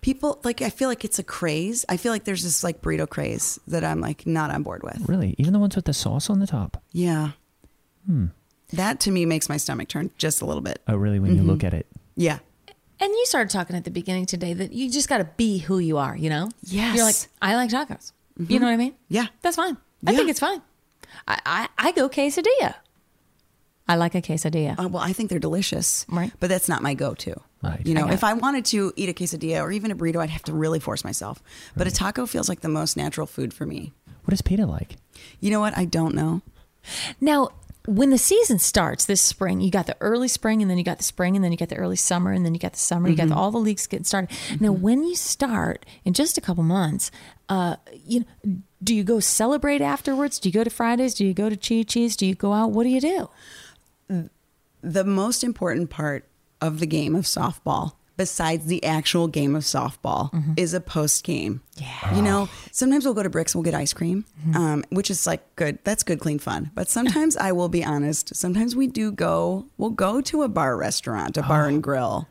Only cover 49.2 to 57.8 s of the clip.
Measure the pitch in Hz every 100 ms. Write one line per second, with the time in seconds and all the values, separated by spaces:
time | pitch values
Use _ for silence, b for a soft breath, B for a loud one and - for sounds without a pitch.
49.2 | 196 - 220 294 285 285 277 277 - 269
50.2 | 285 - 185 185 233 - 233 240 262 -
51.2 | 196 185 208 208 - 226 220 240 233 214
52.2 | 190 190 202 208 226 208 240 254 285 370
53.2 | - B B B B B _ _ _ 185
54.2 | 165 _ _ _ _ _ 165 170 190 190
55.2 | 208 247 247 226 180 156 170 - 151 139
56.2 | - _ _ _ 160 156 165 156 147 160
57.2 | 170 - 180 160 - -